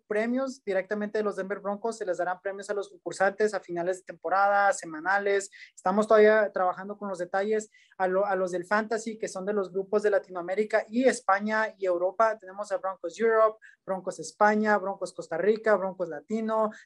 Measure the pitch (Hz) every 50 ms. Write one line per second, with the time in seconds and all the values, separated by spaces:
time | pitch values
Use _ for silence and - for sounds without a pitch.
0 | _ - 208 208 226 233 247 262 269 269 254 - - 202 185 190 185 - 208 208
1 | 208 208 208 214 214 202 180 185 185 190 202 196 - 202 202 202 - 226 226 -
2 | 208 185 175 165 170 175 185 180 - 196 196 202 196 - 202 202 190 - - -
3 | - 175 - - 190 196 196 202 214 214 202 180 - - 175 170 170 180 185 185
4 | - - 180 - - 165 180 196 202 202 202 202 202 196 190 - 175 165 160 151
5 | 160 180 196 202 202 202 202 196 196 - - - - - _ - - 185 196 214
6 | 214 214 226 214 214 214 220 220 208 190 - 190 185 180 165 180 190 202 208 208
7 | 208 196 185 170 180 175 - 196 202 214 220 214 214 - _ _ _ _ _ -
8 | 190 185 185 190 202 202 190 190 190 175 180 175 175 - 214 214 220 214 226 220
9 | 220 233 214 220 196 180 - 190 185 202 208 202 190 180 175 190 190 - 214 208
10 | 208 208 196 185 190 180 185 180 170 180 190 208 214 214 220 208 - - 214 240
11 | 262 247 - - - - 190 202 208 214 220 220 220 214 220 - 196 185 175 175
12 | 180 190 190 - 226 220 214 214 185 185 190 202 208 202 190 185 185 190 190 -
13 | - 170 170 202 226 226 220 220 220 220 220 - - - - _ - - 190 185
14 | 185 185 180 - 180 - - - 208 208 214 214 214 214 208 196 185 196 190 -
15 | 185 175 - - 165 - 165 160 180 208 226 220 - 220 208 185 190 190 180 190
16 | 180 165 151 147 - - 214 226 220 220 220 220 220 214 214 - -